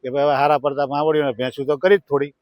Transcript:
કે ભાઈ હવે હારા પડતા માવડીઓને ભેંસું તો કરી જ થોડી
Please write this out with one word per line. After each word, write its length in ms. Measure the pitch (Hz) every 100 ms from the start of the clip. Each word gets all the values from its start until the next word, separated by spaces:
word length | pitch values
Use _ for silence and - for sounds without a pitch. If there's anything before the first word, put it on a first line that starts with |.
કે 80 | 131
ભાઈ 140 | 135
હવે 120 | 143 135
હારા 220 | 143 147
પડતા 300 | 147 139 139
માવડીઓને 440 | 143 151 151 143
ભેંસું 340 | 110 127 131 135
તો 120 | 143
કરી 200 | 185 202
જ 40 |
થોડી 280 | _ 143 143 _